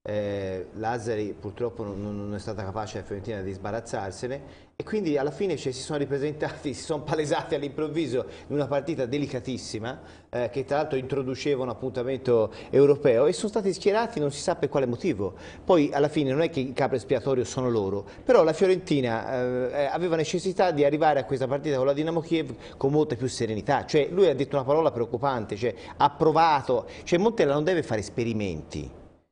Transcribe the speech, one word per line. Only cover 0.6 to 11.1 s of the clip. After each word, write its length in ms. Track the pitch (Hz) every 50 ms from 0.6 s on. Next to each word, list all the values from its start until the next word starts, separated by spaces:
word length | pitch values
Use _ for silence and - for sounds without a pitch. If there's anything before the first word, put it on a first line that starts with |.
| 85 - -
Lazzari 600 | 101 110 110 120 120 104 117 113 107 107 98 87
purtroppo 460 | - - 104 95 - 120 117 113 - 110
non, 320 | 101 98 98 101 104 104
non 180 | 104 101 104 104
è 60 | 98
stata 240 | 98 110 107 95 98
capace 360 | 95 95 110 107 101 - 104
la 40 | 90
Fiorentina 380 | - 104 98 95 120 110 101
di 100 | 95 98
sbarazzarsene 1120 | 95 95 104 104 104 117 113 - - 117 98 98 185 - - 123 135 143 - - - - - _ _
e 100 | - 220
quindi 320 | - 214 214 196 160 147
alla 140 | 139 135 147
fine, 260 | 143 - 202 190 160
cioè, 160 | 123 - 139 123
si 80 | -
sono 160 | - - 160 143
ripresentati, 720 | 143 139 139 139 139 151 147 151 160 147 - - - 147
<laughs> 40 | 120
si 60 | - -
sono 180 | - 156 147 -
palesati 520 | - 170 156 151 139 170 156 - - 160
all'improvviso 720 | 143 143 139 123 - 156 151 143 170 160 127 120 123 110 - - - -
in 80 | - 131
una 120 | 147 143
partita 380 | 117 143 143 135 160 156 127 131
delicatissima, 920 | 117 139 143 143 135 139 123 - 135 127 107 - - - 110 107 120 139 - - - - - - _
eh, 200 | - 123 123 -
che 140 | - 139 127
tra 140 | - 143
l'altro 200 | 147 156 151 139
introduceva 680 | 131 131 131